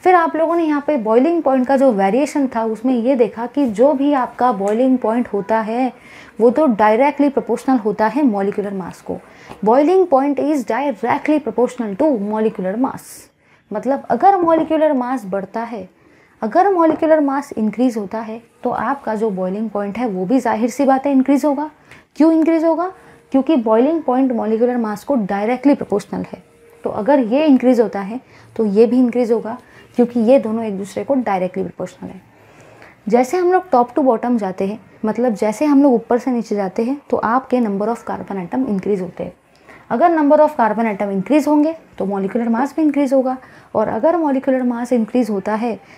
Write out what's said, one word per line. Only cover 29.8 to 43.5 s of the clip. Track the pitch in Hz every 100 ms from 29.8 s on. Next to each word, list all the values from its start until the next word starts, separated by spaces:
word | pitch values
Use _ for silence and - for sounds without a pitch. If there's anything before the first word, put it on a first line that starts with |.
| - -
क्योंकि | 240 240
ये | 220 269
दोनों | 220 220
एक | 226 196
दूसरे | 196 208
को | 208
directly | 269 220 190 180 185
personal | 180 - 151 - 185
है। | 185 _ _ - - - - - _ -
जैसे | 226 254 359
हम | 359
लोग | 370 359
top | 254 240
to | -
bottom | 262 226 240 240
जाते | 202 185 196
हैं, | 214 - -
मतलब | 214 214 247
जैसे | 202 214 214
हम | 302 277
लोग | 285
ऊपर | 240 226 240
से | 254
नीचे | 247 214 202
जाते | 196 185
हैं, | 226 285 _
तो | -
आपके | 208 247 262 247
number | 226 196 208
of | 226
carbon | - 190 185 196
atom | 175 254 262
increase | 202 190 202
होते | 180 -
हैं। | 180 - _ _ _ - -
अगर | 233 339 330
number | 285 302
of | 302 302
carbon | 220 208 226
atom | 202 208
increase | 196 190 294 285
होंगे | 302 302 320 - -
तो | 190
molecular | 196 196 233 233
mass | 226 277 -
भी |
increase | 311 277 285
होगा, | 269 254 262 -